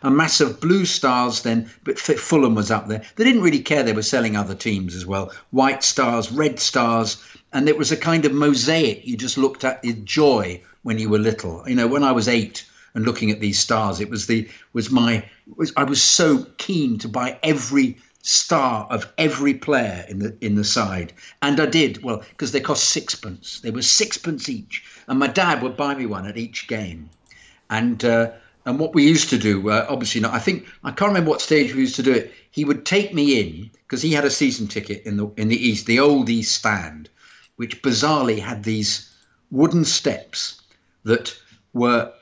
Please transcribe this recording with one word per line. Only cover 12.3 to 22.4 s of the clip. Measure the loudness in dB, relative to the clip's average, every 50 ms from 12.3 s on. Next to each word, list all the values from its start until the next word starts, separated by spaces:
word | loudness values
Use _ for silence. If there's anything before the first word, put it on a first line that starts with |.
| 2 0 0 -2 -8 -16 -18 -18 _ _ -20 _ -6
and | -2 -2
looking | -2 -2 0 -2 -2
at | -2 0
these | -2 -2 0 -2
stars, | 0 0 0 0 0 -2 -2 -4
it | -6 -8
was | -6 -8 -2
the, | -2 -2 -2 -2 -6 -12 -20 -20 _ -6
was | -6 -4 0
my, | 2 2 4 4 2 0 -2 -8 -20 _ _ -20 -8
was, | -6 -6 -2 0
I | 0 0
was | 0 2 2 2
so | 2 4 4 4 4 4 2 0 -6 -12 -14
keen | -8 -4 -2 0 0 0 -2 -4
to | -6 -6
buy | -4 -4 -4 -4 -6 -4 0
every | 0 0 0 -2 0 2 2 2 2 -2 -8 _ _ _ _ -4
star | 0 0 0 2 2 0 2 2 2 0 -2 -4 -4
of | -6 -6 -6 -6 -4 0
every | 0 0 0 0 0 0 0
player | 0 0 0 0 0 0 -2 -4 -8 -10 -10
in | -8 -6
the, | -6 -6 -6 -6
in | -2 0 0
the | 0 2
side. | 0 0 0 -2 -2 -4 -6 -8 -10 -12 -20 -20 -20 -12 -6 -2
And | 0 2 2
I | 2
did, | 2 4 2 2 2 0 -4 -6
well, | -6 -6 -6 -8 -14 -10
'cause | -8